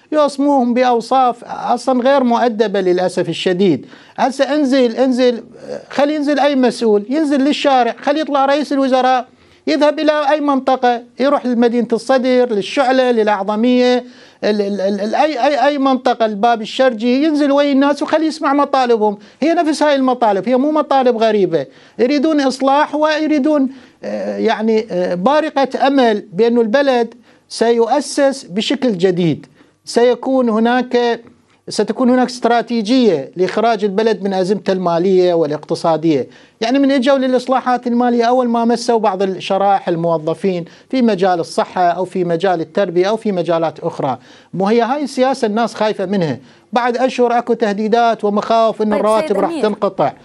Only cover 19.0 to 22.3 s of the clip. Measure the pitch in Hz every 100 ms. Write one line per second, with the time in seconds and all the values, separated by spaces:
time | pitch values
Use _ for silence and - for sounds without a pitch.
19 | 214 202 - - 302 330 320 277 294 277
20 | 262 247 226 196 190 254 294 302 294 277
21 | 254 226 226 208 180 160 131 - - -
22 | 240 294 311